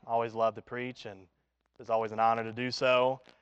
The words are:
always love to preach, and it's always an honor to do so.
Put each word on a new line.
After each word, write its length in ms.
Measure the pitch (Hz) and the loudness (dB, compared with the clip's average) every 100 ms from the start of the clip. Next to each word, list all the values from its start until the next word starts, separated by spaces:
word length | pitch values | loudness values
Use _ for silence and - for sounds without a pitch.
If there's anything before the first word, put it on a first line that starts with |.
always 300 | - 117 117 | -2 0 0
love 220 | 110 113 110 | 0 0 0
to 60 | |
preach, 440 | - 120 123 127 113 | -8 -8 -8 -10 -14
and 220 | 95 95 _ _ _ _ - | -16 -20 _ _ _ _ -14
it's 120 | 117 | -2
always 200 | 113 110 | 0 0
an 80 | 107 | 2
honor 240 | 113 113 | 2 2
to 100 | 113 | -2
do 200 | 110 127 | -6 -6
so. 480 | 120 131 127 127 131 - - | 0 2 4 2 0 -8 -20